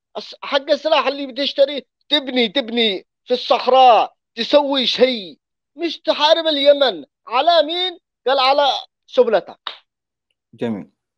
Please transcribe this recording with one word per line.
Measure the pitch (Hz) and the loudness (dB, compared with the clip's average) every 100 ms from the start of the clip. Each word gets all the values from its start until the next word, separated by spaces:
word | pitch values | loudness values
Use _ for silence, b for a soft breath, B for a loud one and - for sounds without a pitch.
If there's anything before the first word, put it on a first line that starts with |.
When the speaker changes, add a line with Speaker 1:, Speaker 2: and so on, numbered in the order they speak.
| _ - | _ -16
Speaker 1:
الس-، | - - | -16 -16
حق | - 277 285 | -4 -4 -2
السلاح | 285 311 302 247 | -2 0 0 0
اللي | 277 269 | -4 -8
بتشتريه | 233 269 - 277 277 - _ - | -6 -4 0 0 -2 -12 _ -4
تبني، | 294 269 254 226 | -4 -2 -2 -2
تبني | 277 220 233 226 185 - _ - | -2 -4 -2 -2 -2 -10 _ -6
في | |
الصحراء، | 247 - 240 247 262 254 202 156 _ _ 226 | -4 0 -2 2 6 6 6 2 _ _ -10
تسوي | 226 294 277 277 226 | 0 2 2 -2 -2
شيء. | - 254 233 175 - _ _ _ 285 | 0 0 0 -10 -20 _ _ _ -10
مش | 339 - | -10 -8
تحارب | - 262 302 330 320 | -6 0 2 2 0
اليمن. | 285 277 285 262 170 131 _ - | 0 4 4 2 -2 -12 _ -6
على | 240 320 339 | -2 2 2
مين؟ | 294 349 370 359 _ _ 240 | 0 -2 -6 -8 _ _ -4
قال: | 277 | 0
"على | 262 285 277 208 - _ _ | 2 2 0 -2 -10 _ _
سبلتها". | - 233 190 - - - - _ _ _ _ _ _ _ | 0 2 0 -2 -16 -18 -18 _ _ _ _ _ _ _
Speaker 2:
جميل. | 117 120 101 76 _ _ | -10 -8 -8 -10 _ _